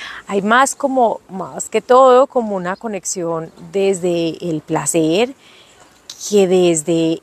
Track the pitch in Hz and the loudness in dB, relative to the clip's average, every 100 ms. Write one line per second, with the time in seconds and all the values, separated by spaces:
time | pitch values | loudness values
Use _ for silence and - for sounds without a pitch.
0 | - - - 202 196 240 269 - 277 262 | -18 -16 -8 -4 0 2 2 -2 -4 0
1 | 226 - - 190 160 143 - 220 - 254 | 0 -2 -8 -12 -12 -12 -6 -4 4 6
2 | 262 247 277 262 220 196 180 196 233 196 | 8 6 4 0 -4 -4 -4 -6 -8 -8
3 | - 190 165 165 160 - 170 196 196 196 | -8 -8 -6 -6 -8 -14 -8 -2 0 0
4 | 180 170 165 151 175 156 - 156 147 170 | 0 0 -2 -4 -6 -6 -4 -4 -2 0
5 | 156 175 247 - - - _ _ _ _ | 2 2 0 -4 -20 -20 _ _ _ _
6 | - - - 202 190 185 175 165 156 165 | -20 -16 -2 2 4 4 4 2 0 0
7 | 165 165 | 0 -2